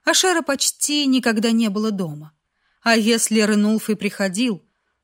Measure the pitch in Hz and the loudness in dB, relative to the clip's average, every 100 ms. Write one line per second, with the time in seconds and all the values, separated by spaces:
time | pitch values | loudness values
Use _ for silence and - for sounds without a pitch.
0 | 311 330 370 339 285 277 - - - 294 | -2 2 2 0 0 -4 -4 -4 -2 0
1 | 277 254 240 220 226 226 220 208 220 196 | 2 2 0 0 2 2 0 -2 -4 -4
2 | 165 147 156 _ _ _ _ _ 233 226 | -6 -8 -16 _ _ _ _ _ 0 2
3 | 214 226 - 220 208 208 208 220 - 208 | 2 0 0 0 2 2 2 0 -2 -4
4 | 202 - 196 190 254 175 _ _ _ _ | -4 -4 -4 -2 -2 -4 _ _ _ _